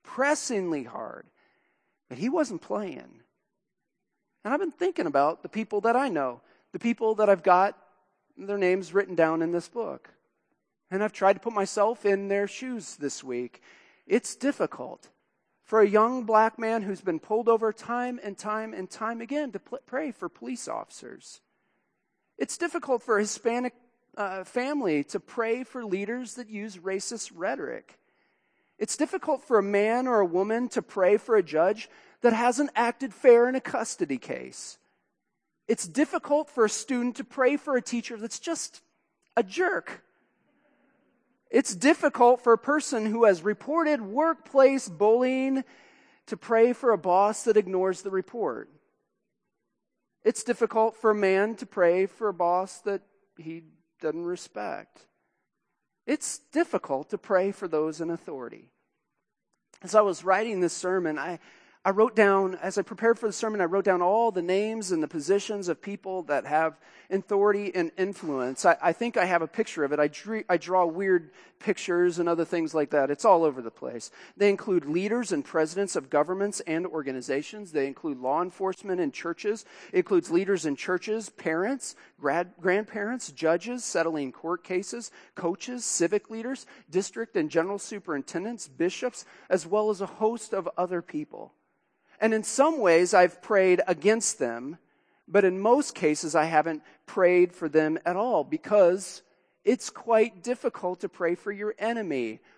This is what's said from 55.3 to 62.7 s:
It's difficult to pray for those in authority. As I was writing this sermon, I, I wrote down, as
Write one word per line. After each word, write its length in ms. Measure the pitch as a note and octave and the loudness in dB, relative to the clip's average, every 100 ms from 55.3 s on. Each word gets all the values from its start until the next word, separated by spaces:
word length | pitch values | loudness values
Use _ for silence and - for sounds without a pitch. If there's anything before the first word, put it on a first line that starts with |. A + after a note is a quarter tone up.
| _ _ _ _ _ _ _ - | _ _ _ _ _ _ _ -4
It's 320 | D4 - - _ | -4 -4 -12 _
difficult 560 | D4+ E4+ F#3 - C3+ D3 | -4 -2 -4 -4 -6 -6
to 80 | G3+ | -10
pray 320 | - G3 F#3+ | 0 0 2
for 160 | G3 F#3+ | -4 -4
those 360 | D#3 D#3 D#3 | -2 -2 -4
in 80 | E3 | -6
authority. 580 | E3 - C#3+ A#2 A2 - _ _ _ _ _ _ _ _ _ _ _ | -8 -10 -14 -14 -16 -20 _ _ _ _ _ _ _ _ _ _ _
As 120 | F#3 | 2
I 80 | G#3+ | 4
was 200 | G#3 E3+ | 4 2
writing 380 | F3+ F#3+ A3+ G3+ | 2 2 2 0
this 140 | F3 | -2
sermon, 440 | - F#3 F#3+ E3+ D3+ | -2 -2 -2 -2 -4
I, 200 | D3 E3+ - - _ _ | -6 -10 -14 -20 _ _
I 80 | F#3 | -2
wrote 220 | G3 G#3+ | 2 2
down, 420 | G#3+ G3+ G3 F#3+ F#3 | 4 4 4 2 -2
as 200 | F3 | -6